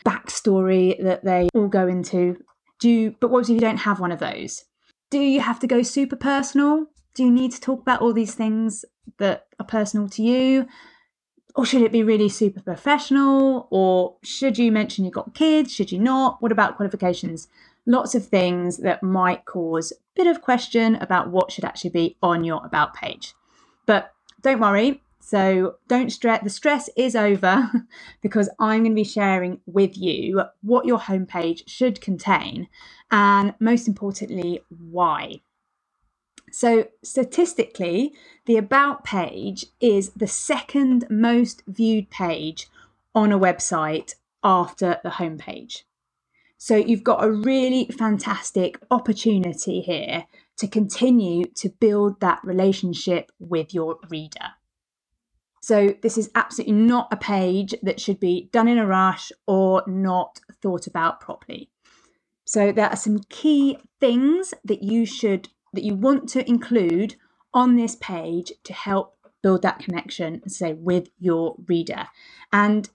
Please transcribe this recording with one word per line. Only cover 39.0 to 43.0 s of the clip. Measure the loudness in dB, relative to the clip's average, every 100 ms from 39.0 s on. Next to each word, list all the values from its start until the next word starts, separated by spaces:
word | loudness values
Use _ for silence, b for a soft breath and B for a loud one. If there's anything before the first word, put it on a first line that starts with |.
page | -6 -4 -4 -6 -10 -10 -14 0
is | 2 2 0
the | -4 -6
second | -4 -4 -4 -2 0 2 2 2
most | 2 2 2 0 -4 -10
viewed | -2 0 0 -2
page | -6 -4 -4 -6 -10 -16 b b b